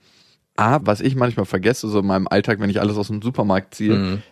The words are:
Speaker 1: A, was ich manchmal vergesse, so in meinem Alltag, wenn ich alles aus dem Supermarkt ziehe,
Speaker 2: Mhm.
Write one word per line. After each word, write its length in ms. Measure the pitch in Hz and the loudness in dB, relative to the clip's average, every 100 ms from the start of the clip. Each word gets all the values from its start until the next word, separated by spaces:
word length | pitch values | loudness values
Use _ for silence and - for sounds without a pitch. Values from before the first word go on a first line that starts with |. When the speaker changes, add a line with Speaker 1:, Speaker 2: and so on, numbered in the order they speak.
| _ _ _ _ _ - | _ _ _ _ _ 0
Speaker 1:
A, 220 | 110 147 | 2 2
was 180 | 113 104 | 2 0
ich 160 | 135 131 | 0 0
manchmal 300 | 123 113 98 | 0 0 -2
vergesse, 420 | 95 98 127 110 | 0 0 0 0
so 100 | 104 | 0
in 60 | 98 | 2
meinem 220 | 95 95 | 0 2
Alltag, 320 | 101 104 101 | 0 0 0
wenn 100 | 101 | 0
ich 100 | 98 | 0
alles 160 | 101 104 | 0 -2
aus 120 | 101 | -4
dem 140 | 107 | -4
Supermarkt 520 | 113 131 104 95 98 | -4 -2 0 0 -2
ziehe, 200 | - 107 104 | -4 0 2
Speaker 2:
Mhm. 260 | 95 98 - | 0 -4 -8